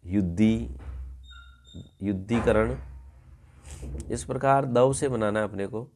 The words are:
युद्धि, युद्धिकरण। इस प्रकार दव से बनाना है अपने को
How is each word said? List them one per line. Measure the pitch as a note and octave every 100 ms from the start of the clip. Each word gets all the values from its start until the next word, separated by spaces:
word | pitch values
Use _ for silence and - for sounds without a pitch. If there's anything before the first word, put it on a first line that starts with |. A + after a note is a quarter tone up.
युद्धि, | E2+ G2 F2+ E2+ A2 A2+ A#2+ - - - - - - - - - _ F2 - _
युद्धिकरण। | G2 F#2+ F#2+ A#2 A#2 A2 A2+ C3+ - - - - - - - - - - - - -
इस | A#2+
प्रकार | - C3 C3+ C#3 C3+
दव | A#2+ C3
से | C#3 D3
बनाना | A#2+ G#2+ G#2+
है |
अपने | G#2 G2 G2
को | A2 B2